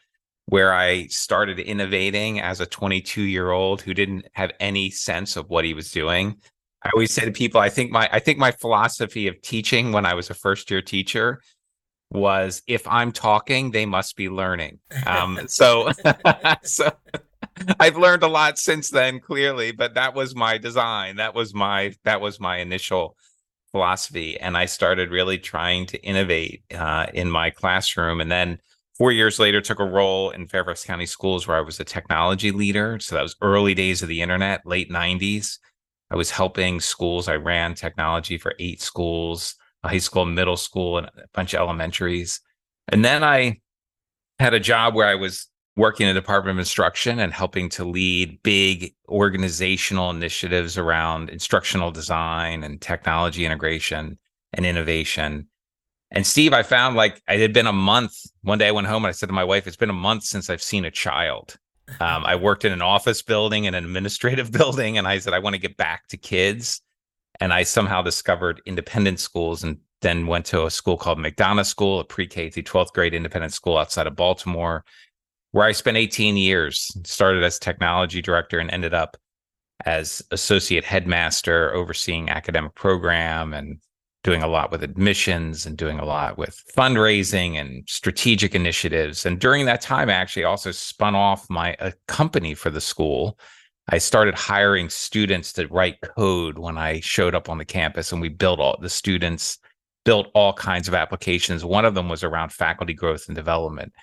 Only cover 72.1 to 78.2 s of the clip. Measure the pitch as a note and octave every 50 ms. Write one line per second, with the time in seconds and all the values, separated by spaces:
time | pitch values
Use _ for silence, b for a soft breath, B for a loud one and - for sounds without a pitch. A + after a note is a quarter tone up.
72.1 | - - F#2 F2 - F2+ E2 E2 - E2+ D#2 - - F#2 F2 - - - F2 E2+
73.1 | E2 E2+ E2 D#2 - F2+ E2 D#2 - - - F2+ E2+ D#2 D2+ - - E2+ D#2 D2+
74.1 | C#2 - F2+ F2+ F#2 - - F#2 F2 E2+ E2+ E2+ E2 D#2 b b b b b b
75.1 | b _ _ _ _ _ _ _ - G#2 G#2 A2 G#2 - - B2 A2 A2+ A2+ G2+
76.1 | - - G#2+ G#2+ G2+ G2 F#2+ F#2 F#2+ F2 D#2+ C#2+ - - - - - F#2+ E2+ -
77.1 | - - G2+ F#2+ F#2+ F#2 F2 F2 - - - F2+ E2+ - - E2+ F2 F2+ F2+ E2+
78.1 | E2 F2+